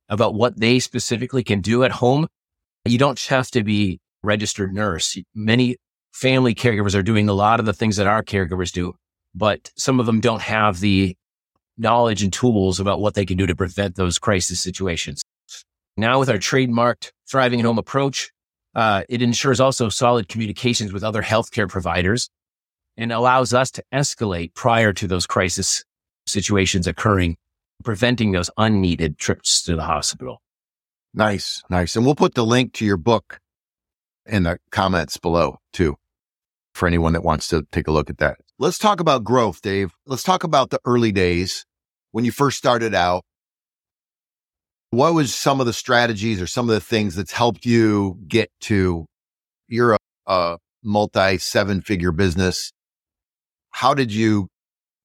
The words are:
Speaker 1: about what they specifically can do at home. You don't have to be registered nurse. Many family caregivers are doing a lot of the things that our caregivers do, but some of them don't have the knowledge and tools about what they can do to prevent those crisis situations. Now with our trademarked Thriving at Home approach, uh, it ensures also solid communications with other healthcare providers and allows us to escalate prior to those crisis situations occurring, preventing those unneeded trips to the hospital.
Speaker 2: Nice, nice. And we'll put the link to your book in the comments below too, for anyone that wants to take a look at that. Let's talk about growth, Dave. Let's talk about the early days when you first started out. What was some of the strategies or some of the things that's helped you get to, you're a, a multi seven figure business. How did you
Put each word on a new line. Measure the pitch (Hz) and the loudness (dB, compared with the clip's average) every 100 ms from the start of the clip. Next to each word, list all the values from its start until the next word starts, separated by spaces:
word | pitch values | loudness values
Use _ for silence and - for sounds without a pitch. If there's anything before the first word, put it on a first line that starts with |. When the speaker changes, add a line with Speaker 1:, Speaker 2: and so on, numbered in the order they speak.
| - | -4
Speaker 1:
about | 104 107 | 0 0
what | 107 117 104 | 2 0 2
they | 113 127 | 2 2
specifically | - 120 - 113 127 131 | 0 -6 -4 -4 -4 -4
can | 123 101 | 0 0
do | 101 120 | 0 2
at | 127 | 2
home. | - 123 143 165 _ _ _ _ _ | 2 2 2 -2 _ _ _ _ _
You | 117 120 | 0 2
don't | 143 120 - | 2 0 -2
have | 135 123 | -2 0
to | 120 | -2
be | 104 104 98 - _ _ | 0 0 0 -4 _ _
registered | 104 104 104 - 95 | -2 -2 -2 -4 -4
nurse. | 98 104 82 - 95 - | -2 -4 -4 -6 -8 -12
Many | 107 110 120 123 123 _ _ _ | -6 0 2 2 -2 _ _ _
family | - 131 131 127 | -4 0 2 2
caregivers | 98 120 104 101 | 2 0 0 0
are | 98 | 0
doing | 95 107 104 | 2 2 2
a | |
lot | 98 104 117 | 2 2 2
of | |
the | 110 | 0
things | - 110 | -2 -2
that | 98 98 | 0 0
our | 110 | 0
caregivers | - 101 85 92 87 | -2 -4 -2 -4 -6
do, | 90 87 - _ _ _ | -6 -6 -10 _ _ _
but | 92 107 85 - - | -4 -2 -2 -8 -6
some | - 127 | 0 2
of | |
them | 117 110 | 2 2
don't | 117 107 | 2 0
have | - 107 107 87 | -2 0 0 2
the | 101 95 92 - _ _ _ _ _ - | 2 2 2 -2 _ _ _ _ _ -4
knowledge | 110 120 120 98 | 2 4 2 2
and | 98 | -2
tools | - 123 107 95 92 | 0 2 4 2 0
about | 98 95 | -2 0
what | 104 | -2
they | 104 | -2
can | 95 92 | -2 0
do | 92 | 0
to | |
prevent | 85 90 101 101 | 0 -4 -4 -4
those | 92 90 - | -2 -2 -2
crisis | 110 95 - 90 | 0 0 -2 -6
situations. | 92 87 95 78 73 71 - _ - - - _ _ | -8 -6 -6 -6 -8 -10 -14 _ -20 -20 -20 _ _
Now | - 113 135 | -2 2 2
with | 131 | 2
our | 101 | 0
trademarked | - 135 127 117 120 107 - _ - | 0 0 0 2 0 -2 -8 _ -4
Thriving | 135 123 120 | 0 2 2
at | |
Home | 117 110 | 0 0
approach, | - 135 139 - - _ _ _ _ | -2 -2 -2 -4 -10 _ _ _ _
uh, | 117 110 98 87 | -2 0 0 -2
it | 120 | -2
ensures | 120 113 135 120 | 0 0 2 4
also | 135 127 110 | 2 2 -2
solid | - 123 120 92 | 2 2 2 -2
communications | 110 107 95 123 117 104 | -6 -6 -2 -2 -2 -4
with | 95 | -6
other | 110 107 | -4 -4
healthcare | - 113 - 113 92 | 0 0 0 -2 -2
providers | 95 85 87 90 123 - _ _ _ _ _ _ - | -2 -2 0 0 0 -4 _ _ _ _ _ _ -8
and | 117 | -4
allows | 113 123 131 117 | 0 2 2 2
us | 123 131 | 0 0
to | - - | -6 -6
escalate | 135 139 - 107 87 82 | -4 -4 -4 -4 -4 -6
prior | - 123 113 110 | -2 2 4 2
to | 92 95 | 0 -2
those | 90 | -4
crisis | - 107 90 - - - - _ _ _ - | -2 -2 -2 -2 -4 -4 -8 _ _ _ -8
situations | 104 98 101 92 98 87 | -4 0 0 0 0 -2
occurring, | - 110 98 87 82 _ _ _ - | -2 0 2 0 -4 _ _ _ -12
preventing | 117 98 120 120 107 | -8 -2 0 2 0
those | 90 90 - | 0 -2 -2
unneeded | 110 101 90 82 80 76 | 2 2 2 0 -2 -4
trips | - - - - | -4 -4 -2 -2
to | - | -2
the | 82 | -4
hospital. | 78 76 - - - - _ _ _ _ _ _ _ | -2 -4 -4 -8 -12 -16 _ _ _ _ _ _ _
Speaker 2:
Nice, | 98 107 95 - - - | -2 0 -2 -6 -10 -4
nice. | 90 85 | -2 0
And | 110 | 0
we'll | 131 | 2
put | 147 185 | 2 2
the | 127 | 2
link | 110 123 113 | 2 2 0
to | - | -2
your | 107 95 | 0 0
book | 117 107 - - _ _ _ _ _ _ _ _ | 2 0 -2 -20 _ _ _ _ _ _ _ _
in | - 104 | -4 0
the | 85 90 _ | 0 -2 _
comments | 107 95 90 73 - | -2 0 0 -2 -6
below | 87 85 71 - _ | -2 0 0 -4 _
too, | - 80 - _ _ _ _ _ _ _ | -2 -2 -2 _ _ _ _ _ _ _
for | - 87 | -2 0
anyone | 85 82 | 2 2
that | 82 | 0
wants | 85 78 - | 0 -2 -2
to | 82 - | -4 -2
take | 85 76 | -4 0
a | |
look | 78 73 | 0 -2
at | 73 | -2
that. | 73 - _ - | -2 -2 _ -4
Let's | 180 - | -4 0
talk | 214 180 | 0 2
about | 160 127 | 2 0
growth, | 104 127 107 - | 2 2 0 -2
Dave. | 101 98 92 - | -4 -2 -4 -8
Let's | 139 131 | -10 -6
talk | - 185 | -2 -2
about | 165 143 123 | 2 0 0
the | 131 | -2
early | 127 123 113 | 0 2 2
days | 95 90 87 95 - - _ _ _ _ | 2 2 0 -4 -8 -14 _ _ _ _
when | 113 | -4
you | 120 | -2
first | - 139 - | 0 -2 0
started | 139 120 113 | 0 2 0
out. | 95 90 90 - _ _ _ _ _ _ _ _ _ _ _ _ _ _ _ - | 0 0 -2 -6 _ _ _ _ _ _ _ _ _ _ _ _ _ _ _ -4
What | 117 160 | 2 2
was | 165 120 | 2 0
some | - 147 135 | -2 0 0
of | |
the | 120 | 0
strategies | - - 120 117 101 113 98 | -2 0 2 2 0 -2 -4
or | 87 | -4
some | 127 120 | -2 0
of | |
the | 104 | 0
things | - 110 104 | 0 -2 0
that's | 85 92 | -4 -6
helped | - 120 92 | 0 0 0
you | 123 117 110 104 98 87 80 | 2 4 4 2 0 -6 -2
get | 113 - - | 0 0 -6
to, | - 101 92 82 78 _ _ _ _ _ - | -2 0 0 -2 -8 _ _ _ _ _ -6
you're | 117 120 | 0 2
a, | 104 _ _ - | 2 _ _ -2
a | 92 85 85 _ _ | 0 0 -4 _ _
multi | 107 104 104 104 95 92 | -2 0 0 2 2 2
seven | - 113 101 95 | 0 0 0 0
figure | - 92 90 | -2 -2 0
business. | 82 95 85 90 - - _ _ _ _ _ _ _ _ _ _ | 2 0 2 0 -2 -8 _ _ _ _ _ _ _ _ _ _
How | - 127 | -2 0
did | 143 120 | 2 0
you | 104 110 104 92 _ _ _ _ _ | 0 2 0 -2 _ _ _ _ _